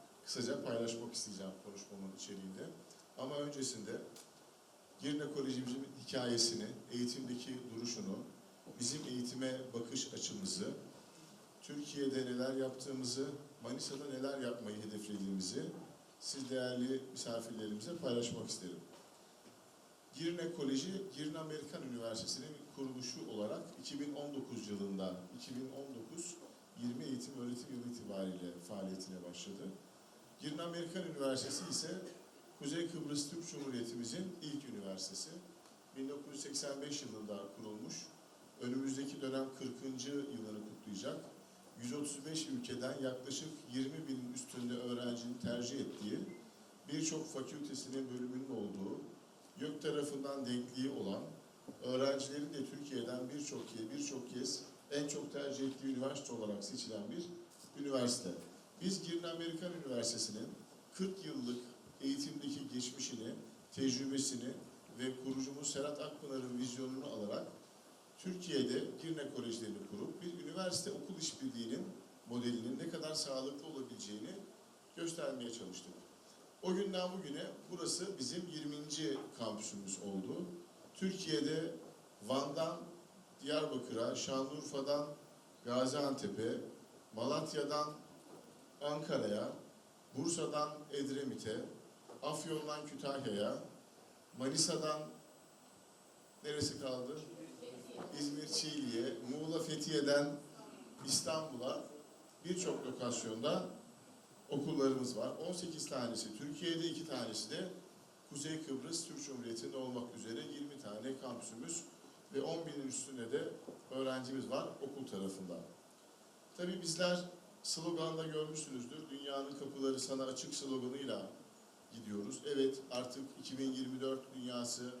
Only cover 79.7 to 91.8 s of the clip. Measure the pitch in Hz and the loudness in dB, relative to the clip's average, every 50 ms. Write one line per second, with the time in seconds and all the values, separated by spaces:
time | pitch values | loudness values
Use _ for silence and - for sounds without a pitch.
79.7 | - 98 98 92 - - 104 101 95 95 95 - - - 180 - - - - - | -4 -4 -4 -4 -4 -2 -2 -2 0 0 0 0 0 0 -2 -2 -4 -8 -10 -14
80.7 | - - - - - - 190 190 - - - 160 156 147 139 156 156 160 165 - | -16 -18 -18 -12 -4 2 2 2 2 2 2 4 6 6 6 6 4 4 4 2
81.7 | - - - - - - - - - - 101 110 131 135 143 147 143 165 165 165 | 0 -4 -8 -12 -14 -16 -18 -18 -16 -6 2 4 4 6 6 4 4 4 4 4
82.7 | 170 170 - - - - - - - - - - - - 135 143 151 156 151 147 | 2 0 -4 -8 -10 -12 -16 -18 -18 -18 -18 -18 -14 -6 0 4 4 6 6 6
83.7 | 131 127 120 - 139 113 120 127 135 - - 139 135 135 135 135 147 147 139 - | 4 2 2 2 2 4 4 4 4 2 2 4 4 4 4 2 0 -2 -4 0
84.7 | 147 139 131 143 143 147 147 151 - - - - - - - - - - - 120 | 0 2 4 6 6 4 4 2 -2 -8 -10 -16 -18 -18 -20 -20 -16 -8 0 4
85.7 | 120 127 131 131 139 147 143 139 131 - 107 95 - 107 113 - - - - - | 6 6 6 6 6 4 4 4 4 4 2 0 2 4 4 4 4 2 0 -4
86.7 | - - - - - - - - - 110 120 131 147 156 156 151 - 151 143 143 | -8 -12 -14 -16 -18 -18 -16 -8 -2 2 4 4 4 4 4 2 2 2 4 4
87.7 | 147 151 151 151 151 - - - - - - - - - - - - - - - | 6 6 4 4 2 -4 -10 -14 -16 -16 -16 -14 -14 -14 -14 -16 -18 -18 -18 -18
88.7 | - - 143 147 151 156 156 - 151 123 113 104 104 107 117 - - - - - | -8 -2 0 2 2 2 4 4 6 6 6 6 6 4 4 2 -2 -4 -8 -14
89.7 | - - - - - - - - - 131 151 170 165 165 151 - 147 147 147 147 | -16 -18 -20 -20 -20 -20 -16 -8 -2 2 4 4 4 4 4 4 4 4 4 4
90.7 | 151 151 - - 143 143 135 135 135 143 139 127 104 - 110 110 110 - - - | 2 -2 -6 -2 0 0 2 2 2 2 2 0 0 -2 0 0 0 0 -2 -4
91.7 | - - | -8 -10